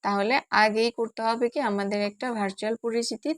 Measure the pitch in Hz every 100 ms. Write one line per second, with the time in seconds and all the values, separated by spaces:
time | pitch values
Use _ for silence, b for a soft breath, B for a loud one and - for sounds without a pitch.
0 | 202 202 208 277 - 202 214 220 233 233
1 | 226 - 226 233 240 - 226 202 196 208
2 | 208 202 254 220 196 190 214 226 233 233
3 | 233 220 294